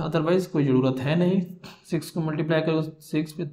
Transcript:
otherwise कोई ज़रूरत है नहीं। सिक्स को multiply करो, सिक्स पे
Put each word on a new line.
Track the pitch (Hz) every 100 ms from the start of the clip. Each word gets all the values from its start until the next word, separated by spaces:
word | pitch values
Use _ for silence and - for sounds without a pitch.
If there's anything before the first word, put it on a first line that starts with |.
otherwise | 160 160 156 185 180
कोई | 156 139
ज़रूरत | 127 131 127
है | 131 170
नहीं। | 180 190 - - - - -
सिक्स | 165 -
को | 180
multiply | 156 151 160 160
करो, | 160 160
सिक्स | 156 - - 156 156
पे | - 151